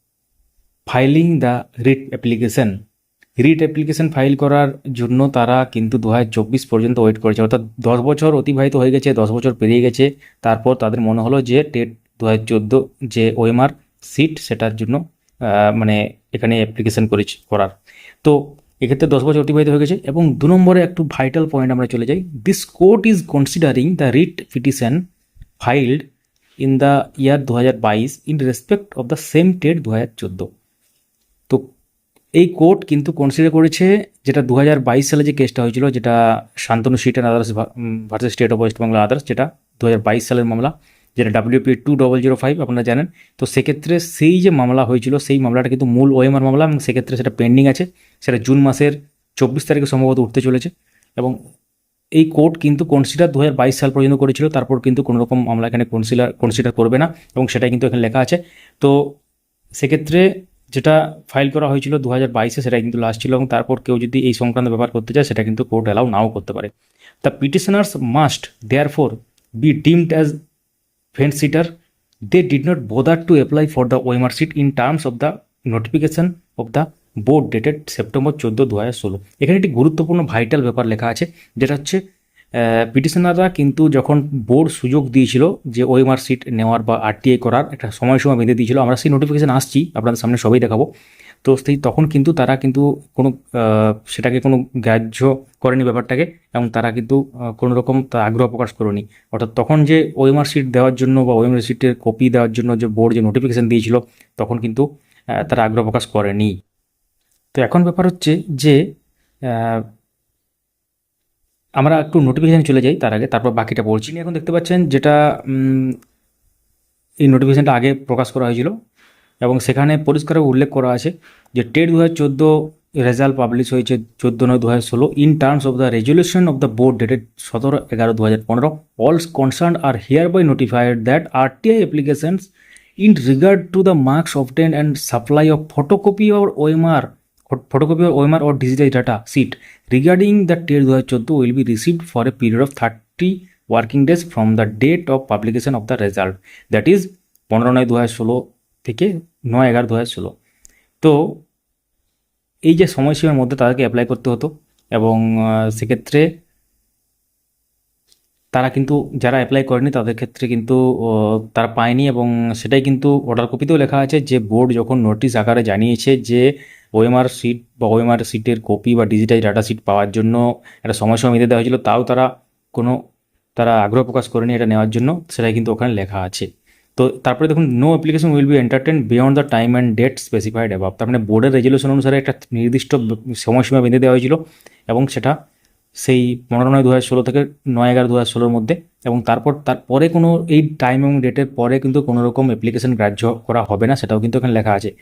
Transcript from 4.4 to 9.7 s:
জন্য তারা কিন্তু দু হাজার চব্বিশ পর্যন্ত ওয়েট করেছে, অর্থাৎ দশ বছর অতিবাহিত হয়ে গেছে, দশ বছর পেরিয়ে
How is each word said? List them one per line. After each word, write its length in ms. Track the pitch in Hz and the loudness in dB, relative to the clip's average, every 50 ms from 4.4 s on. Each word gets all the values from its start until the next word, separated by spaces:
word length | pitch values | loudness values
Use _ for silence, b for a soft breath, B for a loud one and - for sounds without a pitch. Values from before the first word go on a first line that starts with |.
| 147 143 143 143 143 139 139 - _ 139 131 | 2 2 2 2 2 0 -2 -8 _ -10 -6
জন্য 340 | 117 120 113 123 131 135 | -4 -2 0 2 2 2
তারা 380 | 139 131 123 117 117 123 127 131 | 2 2 0 0 2 2 0 0
কিন্তু 320 | 127 - 117 113 110 123 | -2 -2 -4 -2 -2 -2
দু 120 | 120 113 110 | -2 0 0
হাজার 220 | 110 120 120 110 | 0 0 0 0
চব্বিশ 360 | 113 113 104 107 123 127 - | -2 -4 -2 -2 -4 -4 -2
পর্যন্ত 320 | - 117 110 113 117 123 120 | -2 -2 0 0 0 0 2
ওয়েট 200 | 113 110 107 110 | 2 2 2 2
করেছে, 220 | - 110 107 110 | 0 -2 0 0
অর্থাৎ 200 | 110 110 131 120 113 110 - - | 0 0 0 -2 -4 -8 -14 -4
দশ 200 | 117 117 120 120 | -2 0 0 2
বছর 360 | 120 143 151 147 156 156 151 | 0 0 0 2 2 2 2
অতিবাহিত 400 | 135 - 147 139 135 135 139 135 | 2 0 -2 0 0 0 0 2
হয়ে 160 | 139 127 131 | 2 2 2
গেছে, 220 | 131 135 - 143 127 | 2 2 0 0 2
দশ 180 | 113 107 104 | 2 0 0
বছর 220 | 113 120 117 131 117 | -2 -2 -2 -2 -2
পেরিয়ে 280 | - 110 107 | 0 2 2